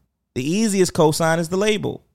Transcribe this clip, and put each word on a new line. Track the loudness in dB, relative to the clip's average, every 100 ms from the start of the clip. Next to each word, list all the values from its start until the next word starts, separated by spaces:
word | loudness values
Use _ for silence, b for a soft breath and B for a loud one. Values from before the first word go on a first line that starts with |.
| _ _ _ -6
The | -4
easiest | -2 0 2 0
cosign | 2 2 2 0 0
is | -2
the | -2
label. | 0 -2 -4 -8 _